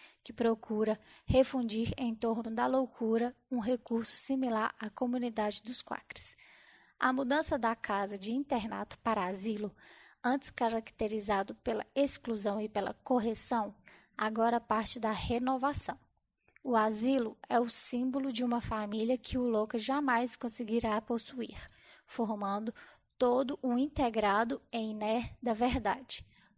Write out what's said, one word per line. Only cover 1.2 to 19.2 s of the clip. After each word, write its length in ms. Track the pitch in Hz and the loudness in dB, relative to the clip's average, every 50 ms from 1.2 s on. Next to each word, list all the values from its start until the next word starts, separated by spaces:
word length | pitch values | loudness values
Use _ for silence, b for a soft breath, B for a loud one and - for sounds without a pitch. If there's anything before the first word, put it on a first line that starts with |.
| B | B
refundir 720 | B - 254 262 - - 262 240 226 208 220 233 233 - | B 6 6 6 6 4 -2 -2 -2 0 -2 -2 -2 -2
em 180 | - 269 233 226 | -2 -2 -4 -2
torno 360 | 220 - 226 226 220 226 233 | -2 0 0 0 0 -2 -4
da 160 | 226 226 240 | -2 0 2
loucura 680 | 254 254 262 262 247 - - 240 220 220 226 240 240 254 _ _ - | 2 2 2 0 0 -2 -2 0 2 2 2 2 0 -4 _ _ -6
um 80 | 262 247 | -4 -2
recurso 540 | 208 226 254 240 - - 233 226 226 - - | 0 0 0 -2 -2 -2 -2 -2 -2 -2 -6
similar 600 | - - - 269 262 262 247 226 214 214 - - - | -6 -4 -2 -2 0 0 0 0 0 0 -2 -4 -6
à 120 | - 214 | -10 -10
comunidade 720 | - - 254 247 240 254 240 247 220 220 214 208 208 - - | -6 -2 -2 0 0 0 -2 -2 -2 0 0 0 -2 -4 -6
dos 180 | 233 254 - | -8 -6 -6
quakers. 560 | - - - - - - - - - - - B B B B B B B B B B B B B | -6 -6 -8 -8 -8 -10 -12 -12 -10 -12 -14 B B B B B B B B B B B B B
A 100 | - 254 | 0 2
mudança 480 | 254 254 277 240 277 302 320 - 320 269 | 2 2 2 2 2 2 2 2 0 0
da 160 | 226 226 233 | 2 0 -2
casa 440 | - - - 208 196 202 196 208 196 | -2 -4 -4 -2 -2 -2 -2 -4 -6
de 160 | 185 208 226 | -6 -4 -2
internato 640 | 262 285 - 277 240 196 220 208 196 202 - - - | -2 -2 -2 -2 -2 -2 -2 -4 -6 -6 -8 -10 -6
para 260 | - 226 220 208 185 | -2 -2 0 0 0
asilo, 500 | 180 196 196 190 226 214 202 208 202 - B B B B B B B B B B | -2 -4 -4 -4 -4 -2 -2 -4 -6 -8 B B B B B B B B B B
antes 280 | 240 254 285 - - | 0 0 0 -2 -6
caracterizado 1040 | - - 254 226 226 226 220 - - - 226 208 214 220 202 202 208 196 196 202 226 | -4 -2 0 0 0 -2 -4 -6 -6 -4 -4 -2 -2 -2 0 0 2 0 0 -2 -4
pela 320 | - - 254 226 214 - - - | -8 -4 -4 -2 -2 -4 -4 0
exclusão 640 | 262 285 277 - - - - 226 208 196 208 202 214 | 2 2 2 2 0 -2 -4 -4 -2 0 -2 -2 -2
e 80 | 214 214 | -2 -4
pela 240 | - 208 196 185 208 | -2 -2 -2 -4 -4
correção, 840 | - - - 262 247 208 233 220 - - - 254 233 208 202 202 - _ B B B B B B - | -6 -2 0 2 2 2 0 -2 -2 -2 -2 0 0 -2 -2 -6 -12 _ B B B B B B -2
agora 420 | 214 220 220 220 226 233 233 240 | -2 0 2 2 4 4 4 2
parte 380 | 233 - 220 220 220 - - 247 | 2 2 0 0 0 0 -2 -2
da 140 | 220 220 220 | 0 -2 -2
renovação. 840 | 185 - - 240 233 247 254 269 262 240 277 294 - - - - - _ _ _ _ _ _ _ _ _ _ - - - | 0 0 0 0 0 2 0 0 2 0 0 0 -2 -4 -6 -8 -10 _ _ _ _ _ _ _ _ _ _ -20 -10 -2
O 120 | 277 240 | 2 4
asilo 600 | 226 214 220 220 214 226 254 269 269 240 220 - - - - | 4 4 4 2 2 2 4 4 4 2 0 -4 -8 -4 0
é 120 | - 233 | 2 2
o 100 | 247 233 | 2 2
símbolo 640 | - - - - - 240 247 262 254 277 269 269 247 | 0 -2 -2 -2 -2 0 0 0 0 -2 -2 -2 -2
de 100 | 226 247 | 0 0
uma 160 | 247 240 240 | 0 0 0
família 560 | - - 226 214 214 208 208 220 220 226 254 | -2 -2 -4 -4 -4 -2 -2 -2 0 0 0
que 220 | 254 | 0